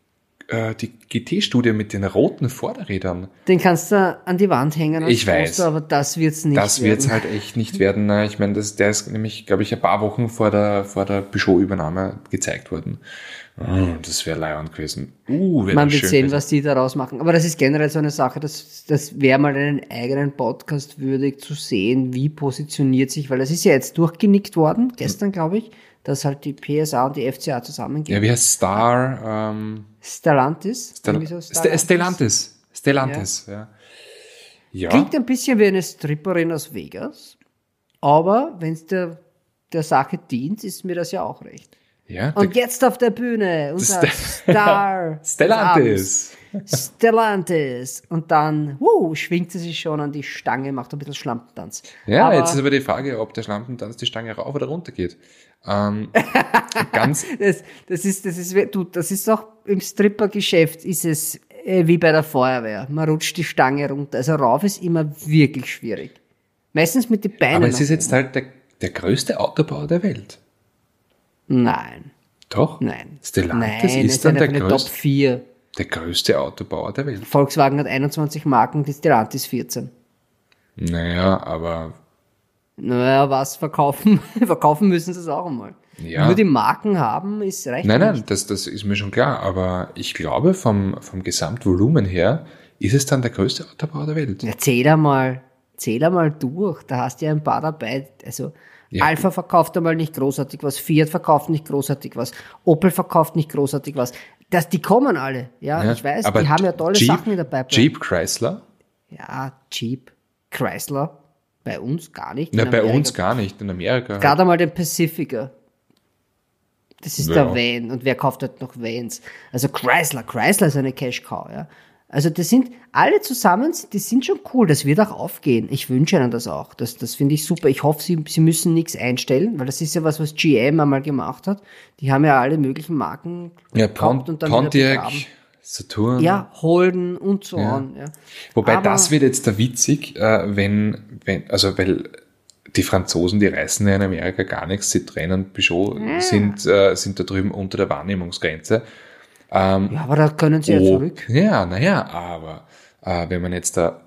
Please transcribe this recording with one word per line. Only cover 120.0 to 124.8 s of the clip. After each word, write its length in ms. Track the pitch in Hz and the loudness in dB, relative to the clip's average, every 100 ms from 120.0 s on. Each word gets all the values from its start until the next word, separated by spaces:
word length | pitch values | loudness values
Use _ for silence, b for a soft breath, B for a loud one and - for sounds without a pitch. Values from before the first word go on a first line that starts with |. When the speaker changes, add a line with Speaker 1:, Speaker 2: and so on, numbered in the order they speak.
| 160 131 | 2 -4
Speaker 2:
Chrysler 440 | - 113 135 214 165 | -8 0 2 4 4
ist 100 | 139 | 2
eine 160 | 131 | -2
Cash-Cow, 560 | 131 127 - - - - | -4 -8 -8 -10 -12 -10
ja. 160 | 139 160 b b b _ | -14 -14 b b b _
Also 200 | 143 160 | 0 0
das 180 | 170 160 | 0 2
sind 240 | 254 254 B B | 2 2 B B
alle 260 | - 269 415 | 2 4 4
zusammen, 540 | - 247 190 190 302 330 - | 0 0 2 4 0 -4 -6
die 80 | 202 | -6
sind 260 | - 254 330 | 0 0 0
schon 140 | - - | -4 -2
cool, 120 | 254 180 | 2 4
das 200 | 143 | 4